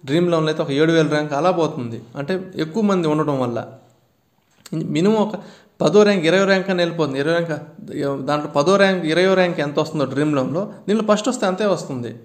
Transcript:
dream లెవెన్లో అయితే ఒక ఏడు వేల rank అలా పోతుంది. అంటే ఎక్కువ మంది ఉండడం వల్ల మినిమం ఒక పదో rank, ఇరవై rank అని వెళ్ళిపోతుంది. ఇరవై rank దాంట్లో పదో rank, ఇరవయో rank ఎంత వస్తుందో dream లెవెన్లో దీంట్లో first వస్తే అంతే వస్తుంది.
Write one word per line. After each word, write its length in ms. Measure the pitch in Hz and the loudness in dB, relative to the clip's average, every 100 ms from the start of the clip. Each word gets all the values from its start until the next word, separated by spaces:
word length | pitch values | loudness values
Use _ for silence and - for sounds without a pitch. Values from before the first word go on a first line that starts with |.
| - | -2
dream 240 | 160 175 | 0 2
లెవెన్లో 220 | 165 156 | 2 0
అయితే 100 | 156 | -2
ఒక 100 | 151 | -2
ఏడు 200 | 139 160 | 2 2
వేల 160 | 165 151 | 4 2
rank 260 | 151 151 | 0 -2
అలా 180 | 143 175 | 0 0
పోతుంది. 500 | 175 156 139 120 113 - - | 0 -2 -4 -10 -10 -12 -10
అంటే 180 | 143 185 185 - | -6 -6 -6 -8
ఎక్కువ 280 | 156 220 | -4 0
మంది 240 | 208 185 160 | 0 2 0
ఉండడం 320 | 151 147 139 | 0 0 -2
వల్ల 200 | 123 117 110 - _ _ _ _ _ _ _ _ - | -2 -4 -10 -18 _ _ _ _ _ _ _ _ -10
మినిమం 420 | 160 160 151 190 220 | -8 -4 0 2 2
ఒక 200 | 208 185 - - _ _ | 0 -4 -14 -20 _ _
పదో 220 | 151 196 | 4 6
rank, 220 | 208 196 160 | 6 4 4
ఇరవై 200 | 185 190 | 4 4
rank 240 | 190 185 | 2 2
అని 100 | 180 | 0
వెళ్ళిపోతుంది. 400 | 170 160 147 135 | 0 0 -2 0
ఇరవై 140 | 147 | 0
rank 200 | 170 165 151 - - - - 143 139 135 | 0 -2 -6 -10 -18 -12 -6 -4 -4 -2
దాంట్లో 260 | 147 151 | -2 0
పదో 240 | 143 143 196 | 0 2 4
rank, 300 | 196 185 160 | 4 2 0
ఇరవయో 280 | 160 190 | 2 4
rank 260 | 190 180 165 | 4 2 0
ఎంత 200 | 147 147 | -2 -2
వస్తుందో 260 | 156 156 127 | -2 -2 -2
dream 300 | 131 151 143 | 0 0 0
లెవెన్లో 380 | 127 151 208 - - | -2 -4 -6 -10 -2
దీంట్లో 280 | 220 220 208 | -2 2 2
first 140 | 262 | 0
వస్తే 160 | 247 196 | -2 -2
అంతే 200 | 185 214 | 0 -2
వస్తుంది. 460 | 165 - 131 117 - | -2 -4 -8 -8 -12